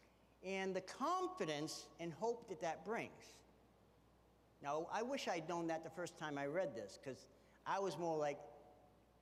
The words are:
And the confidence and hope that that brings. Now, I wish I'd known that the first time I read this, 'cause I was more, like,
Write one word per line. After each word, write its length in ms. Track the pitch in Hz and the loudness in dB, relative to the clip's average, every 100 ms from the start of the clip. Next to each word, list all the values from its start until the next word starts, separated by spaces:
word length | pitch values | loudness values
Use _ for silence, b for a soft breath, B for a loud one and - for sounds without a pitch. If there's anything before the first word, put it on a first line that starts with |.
| B B B - | B B B -10
And 300 | 185 190 190 | -2 2 2
the 60 | 185 | 2
confidence 1080 | 185 - 277 370 370 - 175 147 151 - - - | -2 -2 2 4 2 2 2 2 0 -4 -8 -6
and 120 | 170 | -6
hope 360 | 143 220 233 - | 0 2 2 -2
that 120 | 185 | -2
that 220 | 170 156 | 0 0
brings. 500 | 175 220 127 - - - - - - - - - - - - - - - | 0 -2 -2 -6 -18 -18 -20 -20 -20 -20 -20 -20 -20 -20 -20 -20 -20 -8
Now, 280 | 143 151 175 | -2 0 0
I 100 | 190 | 0
wish 260 | 240 269 - | 0 0 2
I'd 200 | 180 160 | 0 2
known 200 | 170 165 | 0 2
that 160 | 160 | 0
the 60 | 160 | -2
first 260 | - 170 - | -4 -4 -2
time 200 | 156 143 | -2 0
I 100 | 139 | 2
read 280 | 160 175 | 2 0
this, 240 | 113 104 - | 0 -6 -8
'cause 220 | 139 123 - B B B | -8 -8 -10 B B B
I 140 | - 185 | 0 2
was 180 | 196 156 | 2 2
more, 200 | 170 156 | 2 4
like, 240 | 147 143 - - - - - - - - | 4 2 -6 -16 -18 -20 -20 -20 -20 -20